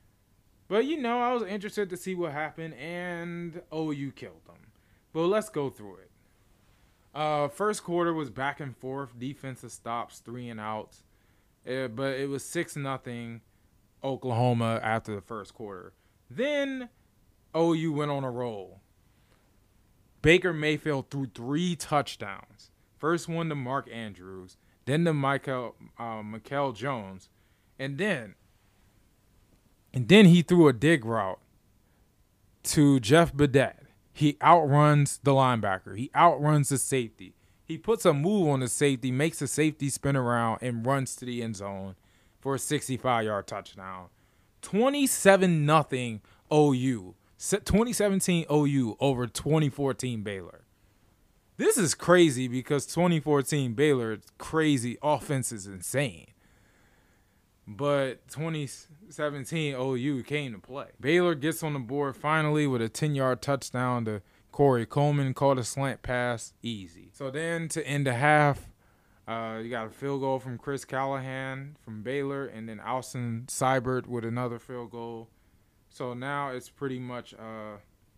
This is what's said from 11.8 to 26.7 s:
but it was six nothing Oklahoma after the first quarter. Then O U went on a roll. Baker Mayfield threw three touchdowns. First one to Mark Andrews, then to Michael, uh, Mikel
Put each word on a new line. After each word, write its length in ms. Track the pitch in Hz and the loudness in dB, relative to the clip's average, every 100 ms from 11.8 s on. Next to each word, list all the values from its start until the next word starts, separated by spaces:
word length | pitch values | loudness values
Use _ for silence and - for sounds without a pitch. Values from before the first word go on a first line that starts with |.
| 127 | -6
but 300 | 113 135 131 | -4 -4 -2
it 100 | 139 | -4
was 160 | 139 | -6
six 320 | - 170 165 147 | -6 -6 -6 -6
nothing 640 | 139 131 127 120 117 117 - _ _ _ _ _ | -6 -6 -8 -10 -10 -14 -18 _ _ _ _ _
Oklahoma 760 | 135 127 127 113 123 117 113 113 | -6 -4 -2 2 4 4 0 0
after 300 | 110 113 113 | 0 -2 -4
the 80 | 101 | -10
first 320 | 92 110 95 | -10 -12 -14
quarter. 400 | - 104 90 95 _ _ _ _ | -16 -14 -14 -18 _ _ _ _
Then 640 | 135 277 285 277 262 240 _ _ _ _ _ _ | -4 -2 -2 -4 -6 -12 _ _ _ _ _ _
O 200 | 160 165 | 0 2
U 200 | 165 160 | 2 -2
went 160 | 147 147 | -2 -2
on 140 | 139 | -4
a 80 | 131 | -4
roll. 500 | 120 123 104 90 101 _ _ _ _ _ _ _ _ _ _ _ _ _ _ | -6 -6 -8 -12 -18 _ _ _ _ _ _ _ _ _ _ _ _ _ _
Baker 300 | 151 180 180 | 6 6 4
Mayfield 580 | 156 151 151 156 135 - | 0 -2 -2 -2 -4 -4
threw 160 | 139 131 | -6 -8
three 480 | - 120 151 180 165 | -8 -4 -2 -2 -4
touchdowns. 960 | - 147 - - 101 95 - - - _ _ _ | 0 0 0 -8 -12 -14 -18 -20 -20 _ _ _
First 320 | 151 170 170 | -2 -2 -2
one 200 | 165 165 | -6 -4
to 60 | 147 | -4
Mark 320 | 123 135 123 | -4 -6 -6
Andrews, 680 | 113 107 87 92 92 92 - _ _ - | -12 -12 -14 -16 -16 -16 -20 _ _ -2
then 180 | 151 170 | 2 2
to 80 | |
Michael, 600 | 147 135 135 143 127 113 - 113 - | 2 0 -2 -4 -6 -8 -14 -20 -12
uh, 240 | 117 110 | -10 -8
Mikel 480 | 107 110 - 139 139 | -10 -12 -6 -4 -4